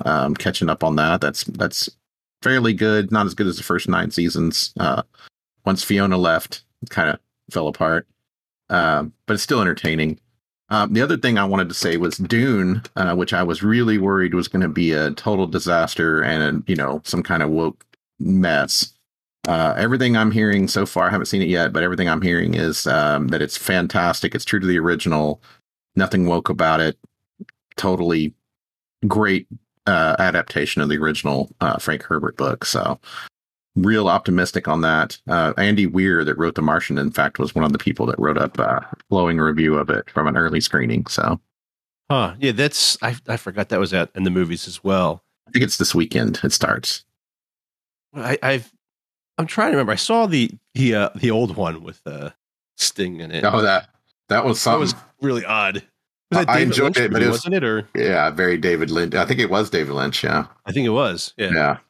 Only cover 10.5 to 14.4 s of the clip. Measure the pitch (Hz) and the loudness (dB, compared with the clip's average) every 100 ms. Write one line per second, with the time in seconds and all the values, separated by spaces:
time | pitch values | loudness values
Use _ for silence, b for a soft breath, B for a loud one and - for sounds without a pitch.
10.5 | _ _ 107 104 107 143 165 127 110 98 | _ _ -2 2 2 2 0 2 2 2
11.5 | 98 85 90 95 82 87 - 92 117 135 | 0 0 -2 -2 0 -2 -2 0 2 2
12.5 | 107 90 104 - - 92 90 87 90 87 | 2 2 -2 -4 -4 -2 0 0 0 -2
13.5 | 82 101 117 117 107 98 98 92 90 | 0 0 2 2 2 2 2 0 0